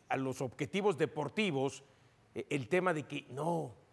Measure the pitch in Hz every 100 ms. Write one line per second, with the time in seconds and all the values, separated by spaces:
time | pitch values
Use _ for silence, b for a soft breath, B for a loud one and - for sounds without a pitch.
0 | - 127 131 127 131 - 147 196 202 156
1 | 151 151 147 - 208 135 135 - - b
2 | b b - - - 147 113 180 185 156
3 | 120 143 - 123 165 170 135 - -